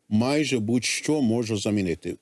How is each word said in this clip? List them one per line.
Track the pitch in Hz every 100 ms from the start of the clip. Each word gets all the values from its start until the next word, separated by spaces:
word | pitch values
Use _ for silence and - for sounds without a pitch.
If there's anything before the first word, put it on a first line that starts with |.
| -
Майже | 107 123 147 143 127
будь-що | 107 120 - - - 151
можу | 120 113 113 104
замінити. | 110 104 92 80 87 -